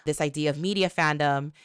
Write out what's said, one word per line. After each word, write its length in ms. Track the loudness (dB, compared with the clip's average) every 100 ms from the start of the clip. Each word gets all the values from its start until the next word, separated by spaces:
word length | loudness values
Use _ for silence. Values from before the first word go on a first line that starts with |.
this 160 | -4 -2
idea 280 | -2 0 -2
of 120 | 0
media 280 | -2 0 0
fandom 640 | 2 0 2 2 0 -2 -10